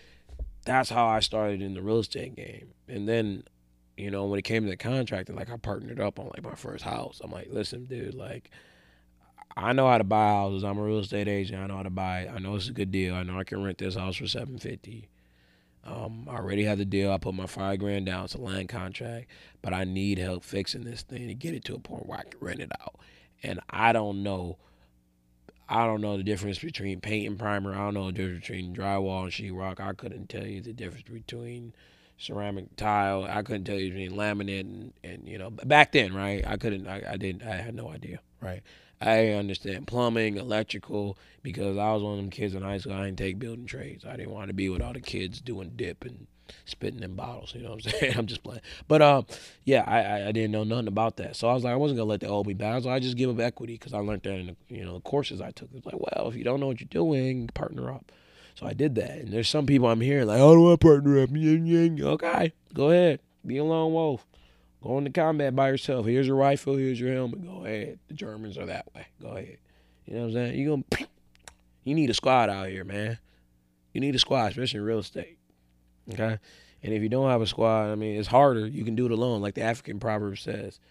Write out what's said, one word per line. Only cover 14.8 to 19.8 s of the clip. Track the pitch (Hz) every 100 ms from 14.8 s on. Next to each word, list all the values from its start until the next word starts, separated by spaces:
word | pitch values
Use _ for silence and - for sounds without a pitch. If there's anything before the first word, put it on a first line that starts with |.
| - 110 107 _ _ _ _ _ _ _ -
Um, | 101 110 113 143
I | 120
already | 98 101
have | 104 101
the | 101
deal. | 98 98
I | 95
put | 113 92
my | 92
five | - 95 98
grand | 101 101 92
down. | 92
It's | 95 -
a |
land | 113 98 95
contract, | 117 92 98 120 117 120 - - -
but | 98
I | 90